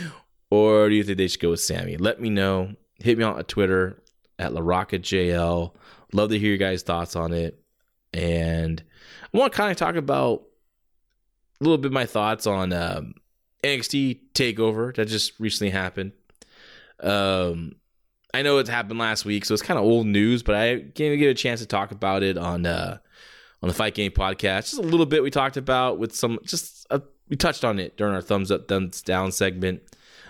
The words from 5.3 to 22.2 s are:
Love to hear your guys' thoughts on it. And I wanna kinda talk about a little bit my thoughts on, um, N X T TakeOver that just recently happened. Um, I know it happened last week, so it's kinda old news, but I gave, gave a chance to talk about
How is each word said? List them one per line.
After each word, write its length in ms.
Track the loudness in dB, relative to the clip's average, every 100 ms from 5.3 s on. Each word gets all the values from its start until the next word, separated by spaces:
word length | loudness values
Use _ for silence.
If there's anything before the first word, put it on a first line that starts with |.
| 2 0 0 -4 -10 -20 -20 _
Love 160 | 0 2
to 80 | 2
hear 120 | 2
your 80 | 2
guys' 260 | 0 -2
thoughts 320 | -2 -4 -4 -4
on 180 | -2
it. 300 | -2 -4 -6 _ _ _ _ _
And 720 | -4 -2 0 0 0 -2 -4 -8 _ -20 -20 -4
I 40 | 2
wanna 120 | 2
kinda 240 | 2 -2
talk 220 | 0 -2 -2
about 480 | 0 0 2 0 -6 _ _ _ _ _ _ _ _ _ _ _
a 40 |
little 160 | 2 2
bit 120 | 2
my 140 | -2 -2
thoughts 400 | 0 0 0 0
on, 280 | 0 0
um, 420 | -2 -2 -4 -8 -16 _ _ _ _
N 160 | -2 -2
X 80 | -2
T 340 | 0 0 -2 _ 0
TakeOver 580 | 0 2 0 0 -4 -2
that 100 | -2
just 340 | -2 -4 -4
recently 320 | -6 -2 -2
happened. 400 | -2 -4 -6 -10 -12 _ _ -20 _ -20 -20 -20 _
Um, 800 | -2 0 2 2 0 -2 -8 -14 _ _ _ _ _ -2
I 80 |
know 160 | 2 2
it 80 | 2
happened 320 | -2 -4 -2
last 260 | -2 -2 -2
week, 200 | -4 0
so 100 | -2
it's 80 |
kinda 180 | 0 2
old 240 | 6 4 4
news, 380 | 4 4 2
but 100 | 2
I 220 | 2 2 0
gave, 420 | -6 -4 0 4
gave 120 | 4
a 40 |
chance 260 | 4 0 -2
to 40 | -2
talk 260 | -4 -4
about 300 | -4 -2 2